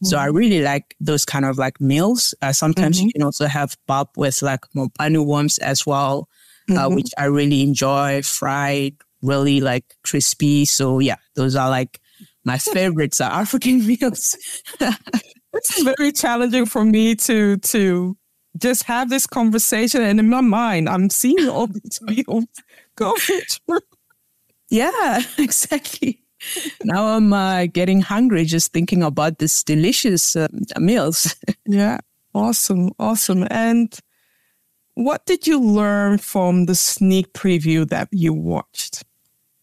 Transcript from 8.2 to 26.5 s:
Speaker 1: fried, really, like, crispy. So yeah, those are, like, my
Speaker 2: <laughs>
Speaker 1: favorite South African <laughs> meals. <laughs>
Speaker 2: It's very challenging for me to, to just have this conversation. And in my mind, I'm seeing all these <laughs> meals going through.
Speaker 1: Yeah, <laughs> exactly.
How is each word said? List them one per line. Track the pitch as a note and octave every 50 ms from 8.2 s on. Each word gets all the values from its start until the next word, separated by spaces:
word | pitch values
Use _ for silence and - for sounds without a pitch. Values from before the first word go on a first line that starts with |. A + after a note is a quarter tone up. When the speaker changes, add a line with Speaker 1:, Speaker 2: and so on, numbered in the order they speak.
| C#3
Speaker 1:
fried, | - - - - C#3 C3+ C#3+ C#3+ C#3+ C#3 C#3 C#3 C3+ C#3 _ _ _ _ _ -
really, | C3 C#3 C#3 C#3 C#3+ C#3 C#3 C3+
like, | C3+ B2 B2+ - _ _ _ -
crispy. | - - C#3+ - - - - D3+ C#3+ D3 C#3+ D3
So | C#3 - - C3+ C3 C3 C3
yeah, | C#3 C3 G#2 - _ _ _
those | C#3+ C3 C3+ C3
are, | C#3 C3 C3
like, | C3 B2+ C3 - - - _ _ _ - G3+ - _ _ -
my | B2 B2+ -
Speaker 2:
<laughs> | - - C#4
Speaker 1:
favorite | F#3 F#3 F#3+ E3 D#3 D3 C#3 -
South | - D#3+ A2 G2+
African | E3+ G#3+ - - B3+ - B3+ B3+ B3+ G#3+
<laughs> |
meals. | G#3+ B3 A3 C#4 B3 F#3+ - - - - - - - - - - - - -
<laughs> | C#4 B3 G#3+ - _ - F#4 A3 - - _ _ _ _ -
Speaker 2:
It's | A4+ - - - - D4+
very | C4 C4+ C#4 D4 C#4+ D4
challenging | - - B3+ A#3+ A#3+ B3 B3 A3 B3+ A#3
for | G#3+ - G#3+ G#3+
me | A3 G#3+ A3 A3 A3+ A3+
to, | G#3+ - - A3+ G#3+ G#3 G3+ G3+
to | G3 - - - A3 G3 F#3+ F3 F3+ F3+ F#3 G3 - _ _ _ _ _ _ - E3
just | - B3 C4 - -
have | - A#3 A#3+ C4 A#3+
this | C4 C4+ -
conversation. | - - C4 A3+ A3 G#3+ A3+ - - A#3+ G#3+ A#3 A#3 - C4 A#3
And | G3+ G#3 A3
in | A3 A3
my | B3 C4 C4
mind, | A#3 F#3+ A3+ A#3+ A3+ G3 E3 D#3+ -
I'm | F#3+ F#3 F#3+ G3
seeing | - - - B3+ D#4+ F#4+ D#4 B3+
all | - - A#3
these | G#3+ G3 G#3+ - A3 - -
<laughs> | A#3
meals | G#3+ G#3+ A#3+ - - - A3+ A#3 - - - - _ _ _ _ _ _
going | - A3 F#3+ G#3+ -
through. | - - G4 F4+ - - - - _ - E4+ F#4+ - _ _ _ _ _ _ _ _ _ _ _ _ _ _ _ _ -
Speaker 1:
Yeah, | A3+ A3 B3+ E4+ A4+ A#4 F#4+ C#4+ A3+ A#3 A#3+ -
<laughs> | - -
exactly. | D4 - - - - - D#4 C#4+ - - - - - - A3 _ _ _ _ - - -